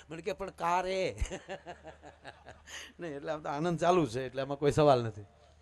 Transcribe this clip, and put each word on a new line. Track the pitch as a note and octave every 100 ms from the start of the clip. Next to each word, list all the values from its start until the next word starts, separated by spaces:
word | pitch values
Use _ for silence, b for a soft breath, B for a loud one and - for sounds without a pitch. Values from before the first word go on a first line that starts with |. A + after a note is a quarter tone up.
| -
મને | E3
કે, | E3
"પણ | F#3 G3
કારે." | - E3+ F3 F3+ F#3+ F3 -
<laughs> | - F#3 - F#3+ - F3+ D#3+ - D3+ - C#3 - B2+ - - - - -
નહીં, | E3+ C#3
એટલે | D#3
આમ | D#3
તો | D#3+
આનંદ | C#3+ E3 E3
ચાલુ | F3 F3+ D3
છે, | A#2 C3
એટલે | C3
આમાં | C3+ C#3+
કોઈ | C#3+
સવાલ | C3 D3 B2+
નથી. | A#2 G#2+ G2+ _ - _